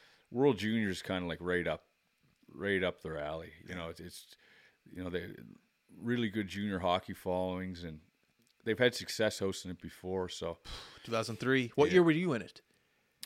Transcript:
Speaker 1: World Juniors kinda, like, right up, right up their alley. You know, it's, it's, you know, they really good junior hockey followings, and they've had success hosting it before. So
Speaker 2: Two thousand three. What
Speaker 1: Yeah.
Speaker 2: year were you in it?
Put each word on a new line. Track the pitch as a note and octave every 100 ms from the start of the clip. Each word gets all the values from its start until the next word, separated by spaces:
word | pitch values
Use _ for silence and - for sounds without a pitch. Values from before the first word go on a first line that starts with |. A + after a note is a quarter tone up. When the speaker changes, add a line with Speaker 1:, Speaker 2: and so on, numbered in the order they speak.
| - _ _
Speaker 1:
World | A#2+ C#3 G#2
Juniors | G#2+ A2+ G#2 F2+
kinda, | - F#2 F2
like, | D#2+
right | F2 F2+ E2
up, | D#2+ _ _ _ _ _ _ _
right | C#2 G2 G2
up | F2+ E2+
their | D#2+ D#2
alley. | D2+ D#2+ E2 - -
You |
know, | F2+ E2
it's, | E2
it's, | F2 - - - _ - - _ -
you | -
know, | F2+
they | F2 F2 - A1+ - _ _ _ D#2
really | A2+ A#2+ A2+
good | G#2+ G2
junior | F#2+ G#2 F#2+
hockey | F2+ F#2 -
followings, | F#2 F#2+ F2+ F#2 F#2 F#2 F2
and | E2+ D#2 - _ _ _ _ _
they've | A2+ A2
had | B2
success | - A2+ - G#2+ -
hosting | G2 F#2 F2+
it | F2
before. | E2+ - F2+ F#2+ F2+
So | - E2+ E2+ - - - -
Speaker 2:
Two | -
thousand | A2+ A2 A2+
three. | B2 C3 A#2+
What | - D#3
Speaker 1:
Yeah. |
Speaker 2:
year | F#3
were | E3+
you | D#3 F3+
in | A#2+
it? | F2+ - _ _ _ _ _ _